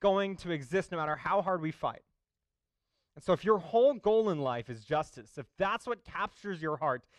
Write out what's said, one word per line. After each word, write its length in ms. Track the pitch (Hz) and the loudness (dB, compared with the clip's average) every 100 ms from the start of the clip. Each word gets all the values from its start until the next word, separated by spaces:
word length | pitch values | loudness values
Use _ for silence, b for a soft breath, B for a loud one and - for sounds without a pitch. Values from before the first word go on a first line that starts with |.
going 360 | 202 196 196 190 | 2 2 0 -4
to 140 | 175 | -6
exist 420 | 160 127 185 185 | -6 -2 -2 -2
no 60 | 170 | -4
matter 180 | 151 151 | -2 -2
how 240 | 156 196 | 0 0
hard 220 | 180 185 | 0 -2
we 80 | 156 | -4
fight. 320 | - 135 - _ _ _ _ _ _ _ _ _ _ _ | -4 -6 -6 _ _ _ _ _ _ _ _ _ _ _
And 80 | - | -6
so 120 | - | 0
if 100 | 175 | 2
your 140 | 190 214 | 4 2
whole 340 | - 226 262 | 2 4 4
goal 380 | 254 202 220 214 | 4 2 4 4
in 100 | 156 | 0
life 300 | 135 120 117 | -2 -4 -6
is 140 | 113 | -12
justice, 520 | 107 151 151 - 110 - | -4 -2 -2 -8 -18 -16
if 80 | 131 - | -12 -2
that's 280 | 196 226 - | -2 -2 -6
what 160 | 233 | -8
captures 600 | - 170 202 - 208 180 | -8 -8 -8 -8 -10 -6
your 160 | 156 151 | -4 -2
heart, 260 | 156 127 - | -2 -2 -6